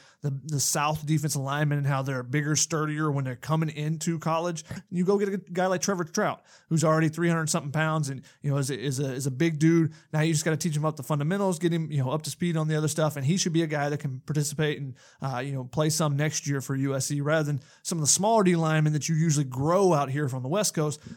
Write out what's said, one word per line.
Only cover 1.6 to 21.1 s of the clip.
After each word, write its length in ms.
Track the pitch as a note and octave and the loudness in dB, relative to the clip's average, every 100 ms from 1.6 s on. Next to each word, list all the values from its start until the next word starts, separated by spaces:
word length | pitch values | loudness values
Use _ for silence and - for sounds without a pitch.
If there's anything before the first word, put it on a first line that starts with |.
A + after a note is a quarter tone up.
| D3+ D3 | 0 0
and 100 | C#3+ | 0
how 140 | C#3 | 0
they're 220 | C3+ C3 | -2 -4
bigger, 340 | B2 C#3+ D3 D3+ | -2 -2 0 0
sturdier 520 | - D#3+ D3+ D3+ D#3 | 0 -2 -2 -2 -2
when 140 | C#3 | -2
they're 140 | C3 A#2+ | -4 -6
coming 320 | - D#3+ D#3+ | -2 0 0
into 500 | D3 D3+ D#3+ E3+ E3 | -2 -4 -4 -2 -2
college. 460 | D#3+ D#3+ F3 D#3+ - - - | 0 0 -2 -4 -10 -14 -6
You 160 | F3 F3+ | -2 2
go 120 | G3+ | 2
get 120 | G3+ | 0
a 80 | G3 | -4
guy 300 | - F3 F#3 | -4 -2 0
like 120 | F3+ | 0
Trevor 240 | F#3+ F#3+ | 0 -2
Trout, 380 | E3 - F#3 A#2 _ - - | -2 -2 -2 -2 _ -20 -2
who's 160 | D#3+ | 2
already 240 | D#3 D#3 D#3+ | 4 4 2
three 220 | D#3 E3+ | 2 2
hundred 200 | E3 D#3 | 2 0
something 220 | E3+ C#3+ | -2 -2
pounds 380 | D3+ D#3 D#3 C#3 | 0 0 0 -2
and, 140 | C3+ - _ | -6 -12 _
you 100 | D3 | -2
know, 60 | C#3 | -2
is 120 | C3+ | -2
a, 80 | B2+ | -4
is 220 | C3 C3 | -4 -2
a, 140 | C#3 | -2
is 140 | C3 C#3 | -4 -4
a 40 | |
big 280 | B2+ E3 D#3 | 0 0 4
dude. 340 | D#3+ E3 D#3 - _ | 4 4 2 -2 _
Now 100 | D#3 | 0
you 120 | D#3+ | 0
just 100 | D#3 | 0
gotta 140 | E3+ D3+ | 0 0
teach 180 | F3+ D3 | 0 0
him 80 | |
up 140 | D#3 D#3 | -2 -2
the 60 | |
fundamentals, 540 | B2 D3+ D3 G3 G3 E3 | -2 -2 0 0 0 0
get 140 | F3 | 0
him, 180 | E3 D#3 | 0 -2
you 140 | D3+ | -2
know, 60 | C3 | 0
up 140 | D#3 | -2
to 80 | D3+ | -4
speed 260 | - F3 D#3+ | -4 -2 0
on 100 | D#3 | 0
the 80 | D#3 | 0
other 140 | D3+ | 0
stuff, 260 | D3+ D#3 C#3+ | 2 0 0
and 100 | C3+ | 0
he 120 | F#3 | 0
should 160 | F#3 | 2
be 80 | E3 | 0
a 60 | E3 | 0
guy 200 | D3 C#3+ | 0 0
that 120 | D3 | -2
can 200 | C#3+ C3 - | -4 -6 -4
participate 560 | D3+ D3 C#3+ D#3 D3+ | -2 -2 0 0 -2
and, 140 | C#3 B2 - _ | -6 -12 -20 _
uh, 160 | C3+ B2+ | -6 -4
you 160 | C#3 | -4
know, 100 | C3+ | -6
play 260 | B2+ D#3 D#3 | -4 0 2
some 280 | D3+ D#3 C#3 | 2 0 2
next 300 | D3 - D3 | 0 -2 -2
year 120 | C#3+ | -4
for 160 | B2+ C3+ | -2 -2
U 200 | C3+ C3+ | 0 -2
S 100 | C3+ | -2
C 160 | C#3+ | -2
rather 220 | C#3+ D#3+ | 0 2
than 180 | D3+ C#3+ - - | 2 -2 -6 -14
some 140 | - E3+ | -6 -2
of 40 | |
the 60 | C#3+ | 2
smaller 360 | - G3+ A3+ | 2 4 4
D 140 | F#3 E3+ | 6 4
linemen 340 | D#3+ D#3 D3+ | 4 4 2
that 160 | D3+ B2+ | 2 0
you 80 | D#3 | 2
usually 300 | E3 D3 C3 | 2 2 0
grow 480 | B2 C#3+ F3+ F#3+ | 0 2 4 6
out 160 | D#3 C3+ | 4 2
here 180 | C#3 D3 | 0 -2
from 160 | B2+ | -2
the 60 | B2+ | -2
West 240 | F#3+ G#3 | 0 0
Coast. 260 | - D3+ C#3+ - | 0 -2 -4 -10